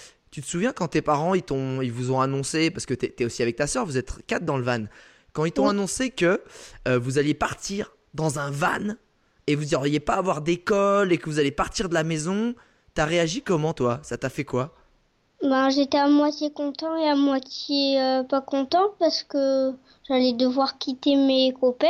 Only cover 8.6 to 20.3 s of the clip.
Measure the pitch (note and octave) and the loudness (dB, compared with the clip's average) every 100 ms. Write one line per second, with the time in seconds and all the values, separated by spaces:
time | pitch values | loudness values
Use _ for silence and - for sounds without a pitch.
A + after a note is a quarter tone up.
8.6 | E3+ - G#3 A3 _ _ _ _ - D3 | -2 -2 -4 -8 _ _ _ _ -2 -2
9.6 | D3 D3+ C#3+ D3 - G3 F#3 D3+ D3+ F3 | 0 0 0 -2 0 -2 0 -2 0 -2
10.6 | - G3+ G3+ G3+ G3 D#3+ D#3+ D3+ C#3 C#3 | 2 2 4 4 2 0 0 0 0 0
11.6 | - - F#3+ E3 D#3+ D#3 D#3 G3+ A#3 A#3+ | -4 -4 -2 0 0 -2 -2 -2 -2 -6
12.6 | - _ _ - D3+ E3+ E3 A3+ - E3 | -14 _ _ -2 0 2 2 -2 0 0
13.6 | D3+ D#3+ B2 B2 - A#2+ C3+ - C#3 B2 | 0 0 0 -2 -6 -6 -6 -6 -4 -4
14.6 | C#3+ _ _ _ _ _ _ - D4 C4 | -4 _ _ _ _ _ _ -4 0 2
15.6 | C4+ C#4 C#4 D4 C#4+ D4 D4 D4 D4+ D4 | 2 2 2 2 4 6 4 0 -6 -4
16.6 | C#4+ C4+ D#4+ D#4+ D4+ C#4+ C#4+ C4+ - - | -6 -4 -4 0 2 4 2 2 -4 -12
17.6 | - C#4+ C#4 C4+ C4 C4 C4 C4+ C4 C#4 | -4 0 2 2 2 0 0 -2 -2 -2
18.6 | C4+ F4 G4+ G4+ D#4+ - - C#4+ C4+ C4+ | 0 2 2 2 0 0 -4 -2 2 2
19.6 | C4 C4 _ _ - C4 B3+ | 0 -4 _ _ -2 2 2